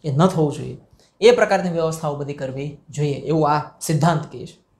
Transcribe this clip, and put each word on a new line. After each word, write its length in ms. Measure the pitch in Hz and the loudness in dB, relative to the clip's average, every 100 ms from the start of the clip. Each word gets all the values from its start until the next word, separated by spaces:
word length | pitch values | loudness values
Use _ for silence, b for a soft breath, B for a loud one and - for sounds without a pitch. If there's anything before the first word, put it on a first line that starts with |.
એ 80 | 156 | -2
ન 140 | 135 180 | 2 2
થવું 260 | 175 151 | 4 -2
જોઈએ. 280 | 127 127 127 _ _ b _ | -2 -10 -14 _ _ b _
એ 100 | 214 | 6
પ્રકારની 400 | 240 202 196 180 | 6 4 2 0
વ્યવસ્થાઓ 460 | 165 160 160 156 143 | -2 -2 -2 -6 -6
બધી 180 | 143 | -8
કરવી 440 | 143 135 131 147 151 _ | -8 -10 -8 -10 -12 _
જોઈએ 240 | 143 147 | -4 -2
એવું 380 | 131 - 160 160 | -2 -2 0 2
આ 80 | 147 147 - | 0 -2 -12
સિદ્ધાંત 520 | - 156 170 160 - | -4 2 2 2 -4
કહે 140 | - - | -14 -16
છે. 220 | - _ _ | -18 _ _